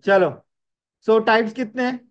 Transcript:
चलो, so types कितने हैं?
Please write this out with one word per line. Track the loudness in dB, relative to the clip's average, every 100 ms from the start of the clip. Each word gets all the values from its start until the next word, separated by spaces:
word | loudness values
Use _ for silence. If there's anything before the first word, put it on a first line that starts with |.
| 2
चलो, | 2 2 -4 _ _ _ _ _ _ 0
so | 2 2
types | 0 0
कितने | -6 -10 -4
हैं? | -6 -6 _